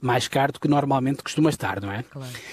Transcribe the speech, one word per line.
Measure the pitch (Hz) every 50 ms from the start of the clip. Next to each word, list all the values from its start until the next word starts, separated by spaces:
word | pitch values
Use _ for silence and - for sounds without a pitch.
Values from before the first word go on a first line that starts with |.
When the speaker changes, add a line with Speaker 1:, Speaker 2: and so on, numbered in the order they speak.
Speaker 1:
mais | - 123 120 123 - -
caro | - 139 139 139 139
do | -
que | - 151
normalmente | 147 143 143 139 135 135 127 135 143 -
costuma | - - - 156 156 156
estar, | - - - 92 98 98
não | 101 98
é? | 98 110
Speaker 2:
Claro. | 127 - - 139 131 127 123 - - -